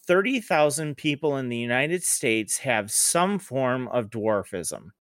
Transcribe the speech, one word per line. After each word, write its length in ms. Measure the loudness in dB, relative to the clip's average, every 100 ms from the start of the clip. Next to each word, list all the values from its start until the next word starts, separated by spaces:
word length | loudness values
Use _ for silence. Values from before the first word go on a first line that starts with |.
| 2
thirty 320 | 2 2 -2
thousand 560 | 0 4 4 2 -4 -4
people 420 | -2 0 0 -2
in 120 | -2
the 80 | -4
United 460 | 0 0 0 -2
States 560 | -2 0 2 0 0 -4
have 320 | 0 0 0
some 480 | 0 2 2 2 0
form 480 | -4 -2 0 0 -2
of 200 | -2 -2
dwarfism. 840 | -2 0 0 -2 -6 -6 -8 -14 -20 _